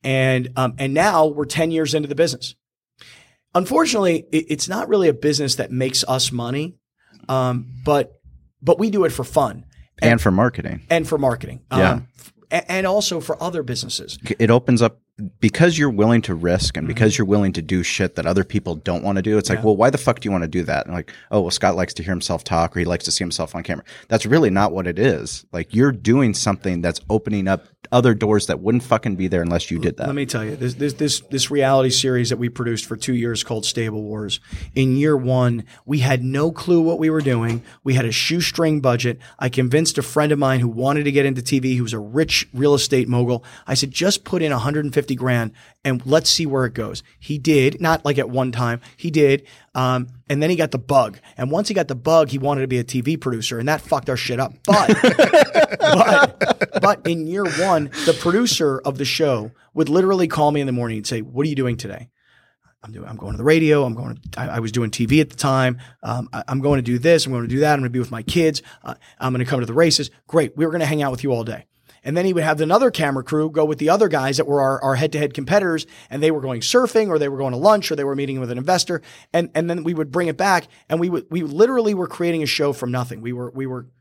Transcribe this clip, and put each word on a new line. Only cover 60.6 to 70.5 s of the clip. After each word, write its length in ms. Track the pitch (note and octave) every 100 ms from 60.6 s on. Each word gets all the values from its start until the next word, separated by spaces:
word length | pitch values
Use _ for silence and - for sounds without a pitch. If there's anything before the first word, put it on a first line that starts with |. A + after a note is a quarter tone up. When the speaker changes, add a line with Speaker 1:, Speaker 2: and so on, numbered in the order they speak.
Speaker 1:
in 60 | C#3
the 60 |
morning 260 | B2 A#2+ A2
and 80 | G#2
say, 160 | A#2
"What 240 | A2+ B2+ D#3
are 20 |
you 60 |
doing 220 | C#3 B2+ A#2+
today?" 320 | - F#2+ - _ _ _ _ _ _ _
"I'm 100 | A2
doing, 160 | A2 -
I'm 80 | A2
going 160 | G2
to 60 | A2
the 60 |
radio. 400 | B2+ D#3+ D#3 D3
I'm 100 | C3
going 220 | A2+ C3 -
to, 240 | - -
I, 160 | B2+ A#2
I 20 |
was 120 | A2+
doing 180 | A2+ A2+
T 160 | - A#2
V 140 | D3
at 100 | D3+
the 60 | -
time. 420 | C#3+ C3 B2+ B2 - _
Um, 260 | - A#2+ -
I, 100 | - -
I'm 120 | C3+
going 180 | C3+ C#3+
to 40 |
do 160 | A#2+ B2
this. 280 | D3 E3 C3+
I'm 60 |
going 120 | B2
to 40 | A#2
do 120 | B2+
that. 120 | D3+
I'm 60 | D3
gonna 100 | B2+
be 80 | B2+
with 100 | A#2+
my 120 | A#2
kids. 400 | G#2+ F3+ D#3+ C#3+ - -
Uh, 120 | - - _ _
I'm 140 | C3
gonna 120 | B2+
come 160 | B2 C3+
to 60 | A#2
the 60 |
races." 360 | A#2+ E3 D3+ C#3+ _ _
"Great. 300 | D#3+ D3